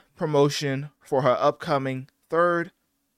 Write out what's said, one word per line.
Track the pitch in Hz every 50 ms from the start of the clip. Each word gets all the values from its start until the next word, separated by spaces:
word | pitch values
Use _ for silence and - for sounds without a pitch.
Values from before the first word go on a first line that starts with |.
| - _ _
promotion | - 180 156 151 143 143 147 143 - 151 139 135 135 143 147 - _
for | _ - 151 131 127
her | 127 120
upcoming | - 120 147 151 - - 180 147 139 135 135 131 131 135 - _ _ _ _
third | 160 165 175 175 175 170 170 185 - _ _ _ _ _ _ _ _